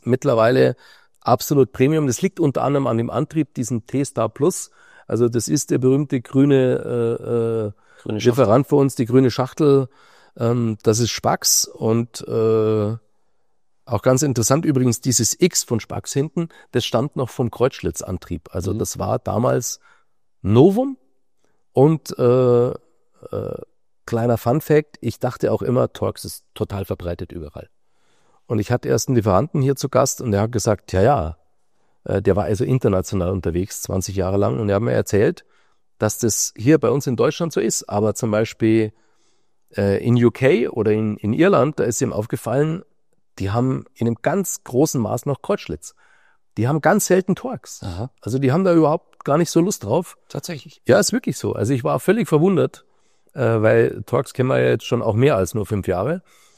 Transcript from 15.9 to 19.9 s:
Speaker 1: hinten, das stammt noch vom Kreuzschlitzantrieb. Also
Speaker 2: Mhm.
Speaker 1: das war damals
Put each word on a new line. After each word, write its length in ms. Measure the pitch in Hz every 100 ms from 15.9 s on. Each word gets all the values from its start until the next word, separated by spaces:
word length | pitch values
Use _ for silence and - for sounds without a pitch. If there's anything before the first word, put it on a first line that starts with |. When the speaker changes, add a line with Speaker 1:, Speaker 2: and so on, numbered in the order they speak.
| - -
Speaker 1:
hinten, 340 | 139 151 - 165 - -
das 140 | 127 -
stammt 320 | 117 139 -
noch 120 | 123
vom 220 | - 120
Kreuzschlitzantrieb. 1040 | - 123 - 90 - - 92 - 85 - 92
Also 180 | 95
Speaker 2:
Mhm. 60 | 104
Speaker 1:
das 180 | - -
war 220 | 95 117
damals 600 | - 101 123 131 123 - _